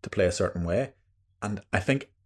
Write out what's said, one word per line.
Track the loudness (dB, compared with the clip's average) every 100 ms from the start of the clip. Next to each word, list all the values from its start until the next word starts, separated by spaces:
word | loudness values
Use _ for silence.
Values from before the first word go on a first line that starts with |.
to | -6
play | 2
a | 2
certain | 2 -2 -2
way. | 0 0 -2 -8 _ _ _ -8
And | -6 -6 -4
I | -2
think | 2 0 -2 _